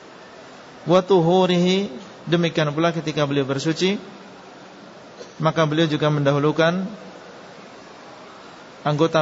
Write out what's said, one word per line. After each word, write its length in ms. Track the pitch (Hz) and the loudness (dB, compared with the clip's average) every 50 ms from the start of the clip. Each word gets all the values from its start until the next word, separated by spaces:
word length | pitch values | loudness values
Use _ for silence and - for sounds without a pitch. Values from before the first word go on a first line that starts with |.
| - - - - - - - - - - - - - - - - - 156 | -20 -20 -20 -20 -20 -20 -20 -20 -20 -20 -20 -20 -20 -20 -20 -10 -2 2
Wa 160 | 170 185 185 | 2 2 4
tuhurihi, 880 | - 196 180 160 165 180 185 185 175 180 175 175 185 190 190 202 226 262 233 - - - - - | 4 4 4 4 4 4 4 4 2 2 2 2 2 2 0 -2 -4 -8 -12 -16 -18 -20 -16 -4
demikian 480 | 147 165 170 170 165 165 170 156 147 | -2 0 0 0 0 0 0 -2 0
pula 240 | 143 156 165 170 160 | 0 0 0 0 0
ketika 320 | 170 151 156 143 151 147 139 | -2 -4 -4 -2 -2 -2 0
beliau 160 | 143 143 135 | 0 0 0
bersuci, 560 | 127 139 135 135 160 160 - 175 185 202 - - - - - - - - - - - - - - - - - - - - - - - - - - - - | -2 -2 -4 -2 -4 -2 0 -2 -2 -2 -4 -8 -14 -18 -20 -20 -20 -20 -20 -20 -20 -20 -20 -20 -20 -20 -20 -20 -20 -20 -20 -20 -20 -20 -20 -20 -18 -10
maka 320 | - 156 160 151 165 160 151 | -4 -2 -2 0 0 0 0
beliau 220 | 151 160 170 156 | 2 2 2 2
juga 180 | 151 151 151 151 | 0 0 0 0
mendahulukan 800 | 151 147 143 139 143 143 143 156 147 160 160 165 175 190 190 - - - - - - - - - - - - - - - - - - - - - - - - - - - - - - - - - - - - - - - - 151 | 0 2 2 2 2 2 2 0 2 2 2 2 0 -2 -4 -8 -10 -14 -18 -18 -20 -20 -20 -20 -20 -20 -20 -20 -20 -20 -20 -20 -20 -20 -20 -20 -20 -20 -20 -20 -20 -20 -20 -20 -20 -20 -20 -20 -20 -20 -20 -20 -20 -8 -4 -4
anggota 320 | 151 143 165 160 - 160 | 0 0 0 2 2 0